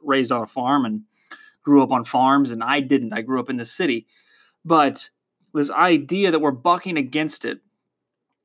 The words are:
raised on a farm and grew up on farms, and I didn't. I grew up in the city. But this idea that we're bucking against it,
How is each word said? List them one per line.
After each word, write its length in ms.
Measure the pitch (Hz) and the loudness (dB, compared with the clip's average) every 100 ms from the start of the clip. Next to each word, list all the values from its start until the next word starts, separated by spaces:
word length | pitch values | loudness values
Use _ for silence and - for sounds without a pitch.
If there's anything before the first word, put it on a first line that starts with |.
raised 300 | 147 139 120 | 0 0 2
on 100 | 123 | -2
a 60 | 107 | -4
farm 380 | 131 123 143 117 | -4 0 0 0
and 160 | 107 - _ - - - _ | -4 -10 _ -20 -20 -20 _
grew 200 | 151 143 | 4 4
up 80 | 131 | 6
on 140 | 127 117 | 0 -2
farms, 460 | 127 131 143 131 | 0 2 2 0
and 120 | 113 | -2
I 160 | 117 147 | -2 -2
didn't. 320 | 131 135 117 | 2 0 0
I 120 | 110 | -8
grew 180 | 113 131 | -4 -4
up 80 | 127 | -4
in 80 | 123 | -8
the 80 | 117 | -8
city. 420 | - 170 117 - _ _ _ _ _ | -4 -2 -4 -8 _ _ _ _ _
But 460 | 160 160 139 135 - _ _ _ _ | 0 2 2 0 -14 _ _ _ _
this 160 | 151 143 | -4 -2
idea 640 | 143 180 160 135 185 190 | 2 2 2 0 0 0
that 80 | 160 | 2
we're 120 | 147 | 0
bucking 440 | 127 175 180 190 156 | -2 0 0 -2 -6
against 480 | 127 151 156 - | -4 -4 -4 -6
it, 160 | 113 - _ _ _ _ _ _ _ _ | -10 -10 _ _ _ _ _ _ _ _